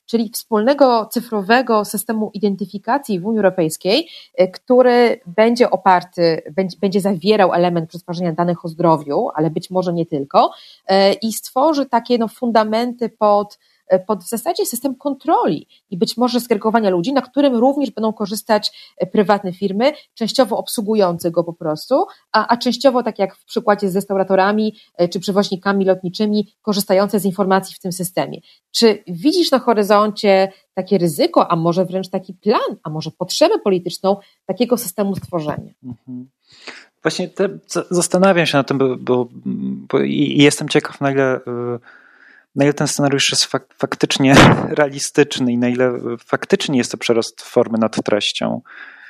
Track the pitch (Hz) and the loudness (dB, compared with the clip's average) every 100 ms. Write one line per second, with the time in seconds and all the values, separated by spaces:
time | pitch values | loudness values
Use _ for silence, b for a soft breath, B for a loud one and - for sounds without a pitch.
0 | - 233 226 - - 214 220 285 269 233 | -4 -4 -4 -8 -4 0 0 4 4 4
1 | 214 240 - 214 185 240 247 220 208 214 | -2 -6 -4 -4 2 2 4 0 -2 -6
2 | - 220 214 190 202 196 196 196 220 269 | -6 -4 -4 -2 -2 -2 -6 -8 -4 -4
3 | 277 185 196 220 196 190 156 - 185 247 | -2 -4 -2 0 0 0 -2 -2 -2 -2
4 | 330 B B - 185 - - 247 254 240 | -2 B B -2 -2 -2 2 4 6 4
5 | 240 - 175 170 226 240 233 - 196 180 | 4 0 -4 2 2 4 2 2 4 2
6 | 175 - 170 156 - 151 190 - 202 196 | 0 0 0 0 -4 -4 -4 -4 -2 0
7 | 190 185 185 214 185 175 175 170 160 175 | 0 0 2 4 4 4 2 0 -4 -10
8 | - 170 180 160 175 170 170 160 175 156 | -10 -6 -4 -2 -2 -2 -6 0 2 2
9 | 147 151 - 151 160 160 - 185 180 170 | 0 -4 -2 -2 -2 -4 -4 -4 -2 -4
10 | 165 147 139 196 302 B B B - 190 | -4 -4 0 2 2 B B B 0 2
11 | 196 - 220 208 - 254 302 285 269 233 | 4 2 -4 -8 -6 0 0 0 0 -2
12 | 240 240 226 - 240 226 214 220 247 240 | 0 0 -2 -4 0 0 2 -2 -4 -4
13 | 226 - 214 208 208 - _ _ - 185 | -8 0 2 2 0 -10 _ _ 0 0
14 | 185 202 - 226 320 359 392 233 277 254 | 0 -6 -6 -6 -4 -4 -4 -4 -6 -6
15 | 294 269 269 392 359 151 - b _ 175 | -6 -4 0 2 2 -2 -8 b _ -4
16 | - - 247 240 240 220 220 226 208 180 | -4 0 0 0 -2 -2 2 2 2 0
17 | 170 269 - 277 285 233 254 285 277 - | 0 -2 -2 0 2 4 2 2 -4 -4
18 | 220 214 202 208 - 208 - - - - | -4 -4 -6 -8 0 0 0 -10 -20 -8
19 | 185 220 190 202 196 175 202 190 262 302 | 0 2 2 2 -2 -6 -4 0 0 -2
20 | B - 226 - 226 226 196 - 202 220 | B -8 -2 0 0 -2 -4 -6 -2 2
21 | 185 170 175 165 170 170 165 151 - 277 | 2 0 -2 -2 -4 -6 -6 -6 -2 0
22 | 392 B _ 214 - 240 247 240 269 247 | 0 B _ -2 0 0 -2 0 2 2
23 | 226 202 190 - _ 233 208 202 196 180 | -2 -2 -4 -4 _ -4 0 0 0 -2
24 | 196 190 185 190 190 214 214 214 b - | -2 -2 2 2 2 2 -2 -6 b -2
25 | 175 190 175 196 202 180 202 196 190 185 | -2 -2 -2 0 0 -2 -2 0 2 0
26 | 180 185 214 208 208 _ - 196 - 190 | -4 -4 -2 -2 -4 _ -4 -2 2 2
27 | 202 208 190 180 190 190 190 - 190 175 | 2 0 -2 0 0 0 -2 -10 -10 -8
28 | 175 - 143 160 b b _ - 226 208 | -6 -6 -6 -10 b b _ 2 2 2
29 | - 170 247 359 330 254 - 214 196 208 | -4 -4 0 0 2 0 2 0 2 2
30 | 214 202 208 190 190 B B - 185 196 | 2 0 2 4 2 B B -10 0 0
31 | 170 147 339 294 185 170 165 170 180 185 | 2 0 2 2 2 0 0 0 -2 -4
32 | 190 190 185 180 202 294 508 233 - 156 | -6 -8 -10 -6 -2 -2 -2 -6 -8 -8
33 | 156 - 180 - 311 427 208 185 180 - | -8 -8 -8 2 2 2 0 0 -2 -4
34 | 190 202 B B - 185 240 240 - - | -2 -2 B B -10 -4 0 -2 -4 -4
35 | 202 190 - 175 151 - - _ 127 120 | -4 -4 -6 -6 -6 -8 -12 _ -18 -16
36 | - 123 131 _ B B B B B _ | -14 -16 -16 _ B B B B B _
37 | 160 - 175 - 196 160 - 175 - 175 | -6 -6 -6 -4 -4 -4 -8 -8 -4 -2
38 | 170 180 190 175 156 143 135 139 135 127 | 0 2 4 4 2 0 0 0 0 -2
39 | 123 123 120 127 123 64 - 131 131 135 | -2 -2 -2 -8 -8 -6 -6 -8 -4 -2
40 | 139 143 143 139 143 - 151 151 - - | 0 0 0 4 4 4 0 -2 -2 -4
41 | 139 139 135 131 - 120 120 120 b b | -2 0 0 -2 -6 -8 -6 -8 b b
42 | b b b b b - 143 143 151 - | b b b b b 0 0 2 -2 0
43 | 143 139 - 127 - 135 - - 131 - | 0 0 0 0 -2 -4 -8 -6 -6 0
44 | 156 - 135 - 143 - - 151 147 139 | -2 2 4 6 6 4 0 0 -2 -2
45 | - - 143 - 127 120 123 123 127 123 | -2 0 0 0 -2 0 0 0 -2 -2
46 | 120 117 - 135 - 202 - 131 117 120 | -8 -10 -6 -6 0 0 2 0 -2 -4
47 | - 117 110 - - - 113 110 110 - | 0 0 -2 -10 -2 0 0 0 0 -2
48 | - 104 - - - - B B B B | -2 -2 -2 -4 -6 -6 B B B B
49 | B | B